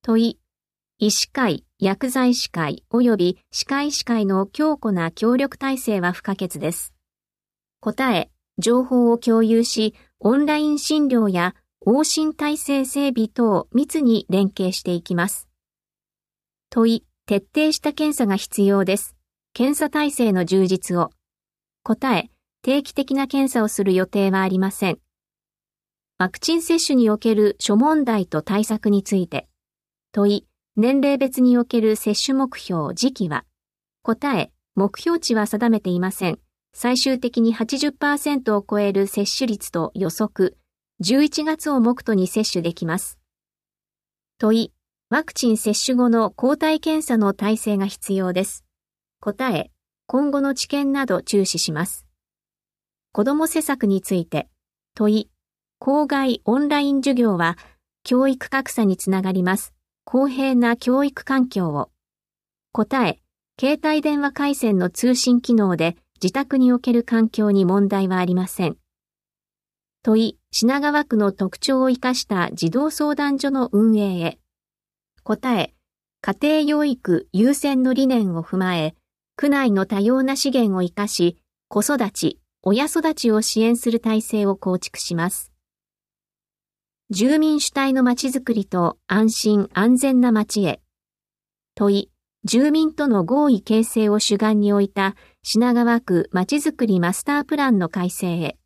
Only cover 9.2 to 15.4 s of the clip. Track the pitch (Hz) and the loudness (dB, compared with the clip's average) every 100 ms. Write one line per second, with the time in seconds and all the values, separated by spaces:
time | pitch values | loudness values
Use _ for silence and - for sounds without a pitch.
9.2 | 233 226 226 226 233 - 220 - _ _ | 2 2 4 2 2 0 -2 -4 _ _
10.2 | 202 262 294 302 302 294 - 302 285 247 | 0 2 2 0 0 -2 0 0 2 2
11.2 | 208 180 180 - _ _ - 262 302 - | 2 2 -2 -4 _ _ 2 2 2 0
12.2 | 311 302 294 302 - 277 262 277 277 247 | -2 -2 -4 -4 -2 -2 -2 -2 -2 0
13.2 | 220 - 226 185 - 240 285 320 254 220 | -2 0 2 0 0 -2 -2 0 2 2
14.2 | - 190 196 - 185 185 - 175 - 180 | 2 0 0 0 -4 -4 -4 -6 -2 -2
15.2 | 185 - | -2 -4